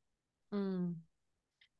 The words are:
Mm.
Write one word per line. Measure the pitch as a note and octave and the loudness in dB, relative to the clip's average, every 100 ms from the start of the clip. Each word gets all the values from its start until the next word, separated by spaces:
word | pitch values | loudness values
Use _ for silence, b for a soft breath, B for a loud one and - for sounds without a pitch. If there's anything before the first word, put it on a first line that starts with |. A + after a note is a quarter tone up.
| _ _ _ _ _ | _ _ _ _ _
Mm. | G3+ G3 F#3 F3 E3 E3 _ _ _ _ _ - | -2 0 2 0 -2 -10 _ _ _ _ _ -20